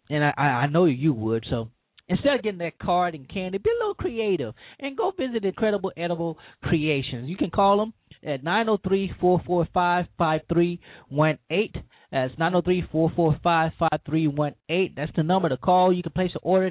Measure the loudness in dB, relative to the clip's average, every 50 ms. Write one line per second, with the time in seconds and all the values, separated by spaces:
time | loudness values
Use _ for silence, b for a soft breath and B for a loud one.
0 | _ _ -2 0 0 0 0 2 0 0 2 2 0 2 2 4 4 4 2 2
1 | 2 0 0 0 0 -2 -2 -2 -2 -4 -4 -4 -4 -6 -12 _ _ _ _ -20
2 | _ -4 -4 0 2 0 0 0 -2 -4 -6 -6 -8 -8 -8 _ -4 0 0 2
3 | 0 0 -4 -8 -12 -10 -8 -8 -6 -6 -6 -2 0 0 0 0 -2 -4 -4 -4
4 | -6 -6 -4 -2 0 0 0 0 -2 -4 -8 B B B B B -10 -8 -6 -4
5 | -4 -4 -2 -4 -4 -4 -2 -2 -2 -2 -2 0 0 0 0 0 -2 -6 -6 -4
6 | -4 -4 -2 -4 -4 -6 -6 B B B B B -2 0 0 2 2 2 0 0
7 | -2 -4 -8 -8 -8 -8 -4 -4 -4 -2 2 2 4 4 4 4 2 -2 -6 _
8 | b b b b -8 -6 -6 -4 -2 -2 0 0 2 2 0 0 0 0 0 0
9 | 0 -2 -4 0 2 4 4 4 2 0 0 0 0 0 0 0 2 2 2 0
10 | -2 -4 -2 -2 0 0 0 -2 -2 0 2 2 2 2 0 -6 B B B B
11 | B B 0 2 2 2 2 -2 _ _ -2 -2 -2 -2 -4 -10 -12 b b b
12 | b b -2 -2 -2 -2 -2 -2 -2 2 2 0 2 2 0 0 0 -2 -2 0
13 | 0 0 2 2 2 2 2 2 2 2 2 2 2 0 0 -2 0 0 0 -2
14 | -4 -2 -2 0 0 0 0 0 -2 -4 -4 -8 _ -4 -2 -2 -2 -2 -4 -6
15 | -8 -4 -2 -2 0 2 2 2 2 0 -2 0 2 2 4 6 6 4 4 2
16 | -2 -4 -4 -2 -2 -2 -4 -6 -2 0 2 2 2 0